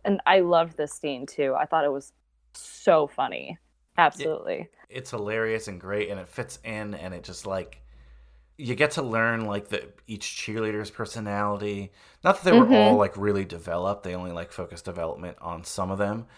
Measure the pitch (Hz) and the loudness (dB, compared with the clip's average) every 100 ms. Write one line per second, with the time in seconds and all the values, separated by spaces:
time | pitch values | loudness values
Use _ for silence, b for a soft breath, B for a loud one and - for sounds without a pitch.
0 | - 196 - 202 175 170 165 160 147 - | -2 0 4 6 6 4 2 -2 -6 -4
1 | 151 131 143 - 139 131 151 165 147 139 | -8 -8 -10 -2 0 0 0 0 0 -2
2 | - _ _ _ _ - - - - 165 | -8 _ _ _ _ -20 -20 -2 4 4
3 | 143 - 135 - - 170 _ _ _ - | 4 -2 -4 -6 -12 -16 _ _ _ 4
4 | 160 - 143 156 - 90 170 b b 127 | 4 4 -4 -4 -4 -6 -8 b b -14
5 | 127 117 104 110 113 110 110 90 92 104 | -8 -6 -2 0 0 -2 -4 -10 -4 -2
6 | 92 98 90 - 123 - 113 107 107 92 | -2 -6 -10 -10 -10 -10 -10 -8 -8 -8
7 | 90 90 - 90 101 95 90 - - - | -10 -12 -12 -12 -6 -6 -6 -14 -20 -20
8 | - - - _ _ _ 131 123 147 156 | -20 -20 -20 _ _ _ -6 0 0 0
9 | 131 113 113 113 107 104 104 104 - - | -2 0 0 0 -2 -4 -4 -8 -8 -18
10 | - 107 - - - 110 110 107 104 - | -14 -10 -10 -8 -8 -4 -4 -4 -8 -8
11 | 107 117 107 101 104 101 104 101 95 b | -8 -8 -6 -2 -2 -2 -4 -6 -8 b
12 | b b - 196 185 226 240 240 214 - | b b 0 2 8 8 10 8 8 6
13 | 98 - 104 98 92 85 80 85 92 101 | 4 2 0 0 -2 -6 -4 -2 -2 -4
14 | 92 90 90 85 85 - 85 - - 87 | -6 -8 -6 -8 -10 -10 -12 -10 -12 -6
15 | 82 80 87 - 85 85 85 - 92 98 | -6 -6 -12 -12 -10 -10 -10 -6 -4 -2
16 | 101 110 117 | -2 -2 -10